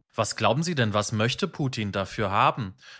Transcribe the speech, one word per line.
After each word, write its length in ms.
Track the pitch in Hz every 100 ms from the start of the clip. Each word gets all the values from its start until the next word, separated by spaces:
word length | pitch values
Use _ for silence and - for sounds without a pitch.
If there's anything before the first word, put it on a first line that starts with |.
| _ -
Was 200 | 107 -
glauben 260 | 107 123
Sie 140 | 165 156
denn, 180 | 110
was 180 | 104 104
möchte 360 | 110 113 131 190
Putin 440 | - 139 120 104
dafür 380 | 98 95 - 101
haben, 460 | 101 135 151 101 - -